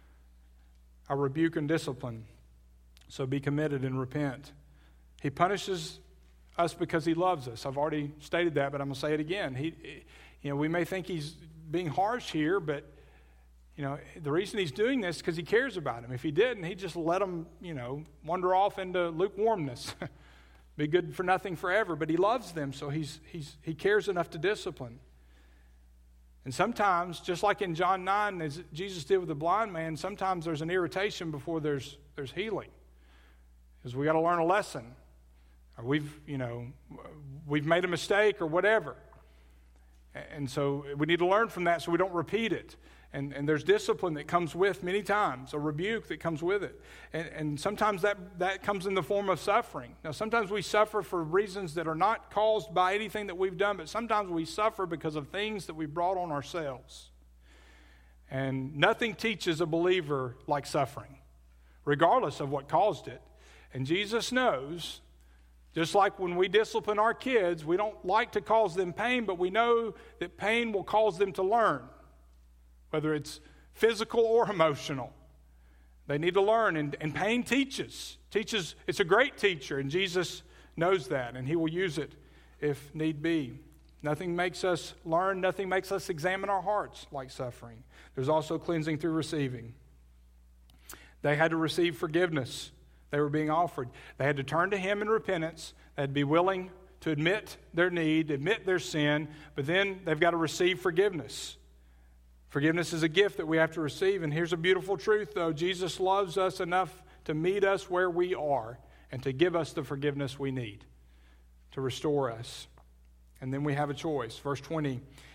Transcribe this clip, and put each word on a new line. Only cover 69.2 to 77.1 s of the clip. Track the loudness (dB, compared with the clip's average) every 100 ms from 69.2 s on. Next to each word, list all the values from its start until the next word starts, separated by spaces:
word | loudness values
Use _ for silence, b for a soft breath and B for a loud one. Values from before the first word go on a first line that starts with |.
but | 0 0
we | 0
know | 4 6 4 2 -6 B B
that | -8 -4
pain | 0 2 2
will | -2
cause | 2 4 4 4
them | 0
to | 0
learn, | 2 4 4 4 -4 -20 -20 -20 -20 -20 -20 -20 -20 -20 -6
whether | -2 -2
it's | -2 -6 -14 b b b
physical | 2 2 2 0 2
or | 4 6 4
emotional. | 4 4 2 -4 -6 -8 -14 -20 -20 _ b b b b b -4
They | 0
need | 2
to | 4
learn, | 6 6 4 2
and, | -2 -4
and | -4